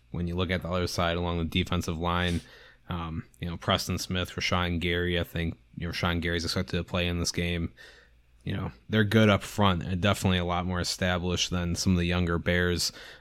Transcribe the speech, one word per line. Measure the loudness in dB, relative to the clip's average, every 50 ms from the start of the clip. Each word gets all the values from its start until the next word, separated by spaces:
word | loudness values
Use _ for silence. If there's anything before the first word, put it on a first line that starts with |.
| _ _
when | -6 -4 -4
you | -2 -2
look | -2 -2 0
at | -2 -2 -2
the | -2
other | -2 -2 -2
side | -2 0 0 0 0 0
along | 0 0 -2 0
the | -2 -2
defensive | 0 0 0 0 2 0 -2 0 -2 -4 -2
line, | -2 0 0 2 2 0 0 -2 -4 -8 -16 -20 -20 -20 -20 _ _ -8
um, | -8 -6 -6 -6 -8 -10 -10 -12 -12 -8
you | -8
know, | -8 -8
Preston | -4 0 2 2 2 2 -2 -4 -4
Smith, | -4 -4 -4 -4 -4 -4
Rashawn | -6 -6 -2 0 0 2 2 0 0 -2
Gary, | 0 0 0 0 0 0 0 0
I | -2
think, | -2 -4 -4 -4 -4 -6 -8 _ _ -12
you | -8 -8
know, | -6 -4
Rashawn | -2 0 0 0 0
Gary's | 0 0 -2 -2 -2
expected | -2 -2 -2 -2 -2 -4
to | -4 -4
play | -2 -2 -2 0
in | 0 0 -2
this | -2 -2
game. | -2 -2 -2 -2 -2 -2 -4 -4 -6 -12 -20 -20 -20 -20 -20 _ _ _ _ _ _ _ -8
You | -6 -6
know, | -4 -6 -8 -10 -12 _ 0
they're | 2 2 2
good | 6 6 6 8 8
up | 6 4 2
front | -4 0 2 4 4 4 2 -2
and | -4 -2 0
definitely | 2 2 2 4 2 2 2
a | 2 2
lot | 0 -2 -2 0
more | -2 -2 -2
established | -2 -2 -2 -2 0 0 0 0 0 0 0 0 -2 -2
than | -2 -2 0 -2 -2
some | 0 2 2
of | 4 4
the | 4
younger | 2 2 2 2 2 0 0
Bears, | 0 2 2 2 2 2 2 0 -2 -4 -4 -8 -16 -18 -20 -14